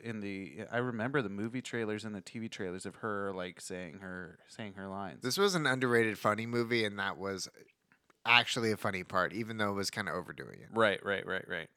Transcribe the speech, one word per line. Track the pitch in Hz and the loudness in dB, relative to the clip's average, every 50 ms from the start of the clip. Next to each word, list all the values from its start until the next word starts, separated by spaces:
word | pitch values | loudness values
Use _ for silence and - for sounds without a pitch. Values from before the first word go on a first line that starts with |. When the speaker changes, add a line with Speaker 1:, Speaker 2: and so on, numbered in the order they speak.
Speaker 1:
in | - 117 113 107 | -8 -8 -6 -4
the, | 101 101 98 95 98 73 67 87 107 - | -4 -4 -4 -4 -6 -8 -8 -10 -6 -2
I | 113 120 | 0 0
remember | 123 127 117 110 110 131 139 147 | 0 0 0 -2 0 0 2 0
the | 120 101 | 0 0
movie | 98 101 107 117 120 127 | -2 -2 -2 -2 -2 -4
trailers | 123 - - 120 113 107 107 107 104 | -4 -4 -2 -2 0 0 -2 -2 -4
and | 110 104 | -6 -6
the | 98 | -8
T | - - - 117 | -8 -10 -8 -8
V | 110 110 | -8 -8
trailers | - - 104 90 90 92 - | -6 -6 -4 -4 -4 -6 -8
of | 98 85 | -10 -8
her, | - - 110 104 101 101 98 | -6 -4 -4 -2 -2 -2 -2
like, | 95 92 90 90 92 - | -2 -4 -6 -6 -8 -10
saying | - - 95 90 90 85 76 98 | -10 -8 -8 -8 -8 -8 -10 -10
her, | 95 92 92 92 90 82 90 - - - | -10 -10 -8 -8 -10 -12 -14 -18 -20 -16
saying | - - 113 104 92 | -12 -10 -10 -10 -10
her | 98 95 98 | -8 -8 -8
lines. | 95 98 101 92 67 - | -6 -6 -6 -8 -8 -6
Speaker 2:
This | - 127 - 185 | -4 -2 2 4
was | 202 202 180 | 4 4 4
an | 170 151 | 4 4
underrated | 131 127 131 127 123 120 117 113 110 104 - | 2 2 4 4 6 6 6 6 6 2 2
funny | - 110 104 107 113 | 2 2 4 2 0
movie, | 117 117 120 120 113 120 117 110 | 0 0 0 2 2 2 2 2
and | 104 101 101 | 2 0 -2
that | 98 98 85 73 | -2 -2 -2 -2
was | 95 98 98 92 - - - - - - _ _ _ _ _ _ _ _ _ _ - | -4 -4 -4 -4 -6 -8 -12 -16 -20 -20 _ _ _ _ _ _ _ _ _ _ 4
actually | 117 120 120 117 - - 131 113 110 | 6 6 6 6 6 2 2 4 4
a | 107 | 2
funny | - - 107 98 92 87 | 2 0 0 -2 -2 -2
part, | - - 92 90 78 | 0 2 2 2 2
even | 85 107 113 107 113 | 2 -2 -4 -4 -2
though | 110 107 101 | 0 0 2
it | 101 | 2
was | 98 98 - | 0 0 -2
kinda | - 113 101 87 | -2 -2 -2 -2
overdoing | 76 90 82 73 71 - 67 53 - 50 | -2 -4 -4 -6 -10 -10 -12 -12 -12 -14
it. | - - | -14 -2
Speaker 1:
Right, | - 113 113 104 95 - - | 4 6 6 6 6 4 0
right, | 98 98 92 - | -2 -2 -2 -2
right, | 90 92 92 - - | -2 -4 -4 -4 -4
right. | 90 82 80 - _ | -4 -6 -6 -8 _